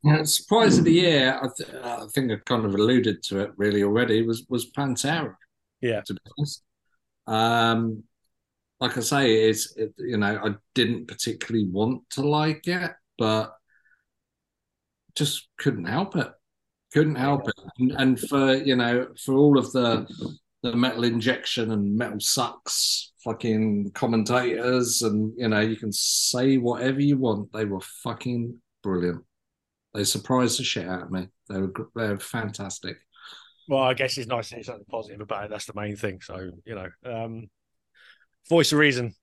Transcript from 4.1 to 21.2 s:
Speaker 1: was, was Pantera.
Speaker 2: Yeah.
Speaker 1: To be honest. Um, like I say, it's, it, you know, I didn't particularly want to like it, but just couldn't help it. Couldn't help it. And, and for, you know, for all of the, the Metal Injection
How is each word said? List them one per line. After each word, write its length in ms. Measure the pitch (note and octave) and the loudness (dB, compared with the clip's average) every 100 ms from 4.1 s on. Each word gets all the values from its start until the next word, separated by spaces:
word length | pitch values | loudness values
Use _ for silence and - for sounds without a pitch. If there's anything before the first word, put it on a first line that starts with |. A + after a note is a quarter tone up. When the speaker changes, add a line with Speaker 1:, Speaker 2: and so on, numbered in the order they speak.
| A2 A#2 | 2 2
Speaker 1:
was, 180 | A2+ - | -2 -4
was 220 | B2 - | -6 -4
Pantera. 640 | - C#3 B2 C#3 D#3+ C3 - _ _ _ _ | -4 -4 -2 -2 -2 -6 -12 _ _ _ _
Speaker 2:
Yeah. 220 | B2 G#2+ | -4 -4
Speaker 1:
To 100 | - | -6
be 60 | F#2 - - | -12 -12 -8
honest. 260 | D3 - _ _ _ _ _ _ - | -6 -8 _ _ _ _ _ _ -4
Um, 720 | A2 A2+ A#2 A2+ A2+ A2+ G#2+ - _ _ _ _ _ _ _ | 0 2 4 2 2 -2 -6 -14 _ _ _ _ _ _ _
like 160 | B2 - | -4 -2
I 20 | |
say, 480 | D3 C#3+ C3 A2 A2 | 0 2 4 6 4
it's, 260 | A2 - - | 2 -4 -6
it, 180 | G#2+ - | -8 -6
you 180 | - A2 | -4 0
know, 220 | G2+ G#2+ | 0 0
I 140 | G#2+ G2+ _ | -4 -4 _
didn't 320 | - A2+ A#2 - | 0 0 0 -6
particularly 600 | - A#2+ - - A2+ G2 | -8 -6 -6 -2 0 0
want 340 | F#2 A2 B2+ _ | 0 0 -2 _
to 120 | - | -4
like 440 | C#3+ D3+ D#3 D3+ - | 0 2 0 -2 -4
it, 240 | F3+ E3+ - _ - | -4 -4 -10 _ -2
but 360 | A2 A2 G#2+ - _ _ _ _ _ _ _ _ _ _ _ _ _ _ _ | 0 0 -2 -12 _ _ _ _ _ _ _ _ _ _ _ _ _ _ _
just 340 | - D3 - _ - | -4 -2 -4 _ -4
couldn't 280 | C#3+ A2 F2 | -4 -2 -4
help 300 | C3 F#3+ E3 | -4 -2 -4
it. 120 | A#2 _ _ _ _ _ _ | -6 _ _ _ _ _ _
Couldn't 220 | D3 D#3 | 2 2
help 340 | C#3+ C3+ C#3 A2+ | 0 0 0 -2
it. 60 | - - - | -8 -14 -2
And, 140 | B2+ | 0
and 280 | B2 C3 B2 | 2 2 2
for, 340 | - C#3 C3+ | 0 2 4
you 220 | C3 C3+ B2+ | 2 2 2
know, 320 | A#2+ B2 B2+ - | 2 0 -2 -8
for 100 | - | 0
all 240 | C3+ D3 C#3 | 6 8 6
of 120 | B2 | 4
the, 340 | C3 A#2+ A2+ - - - - _ _ | 0 2 0 -2 -10 -12 -12 _ _
the 120 | B2 A#2 | -4 0
Metal 280 | B2+ A#2 | 0 2
Injection 680 | A#2+ A#2 | 0 2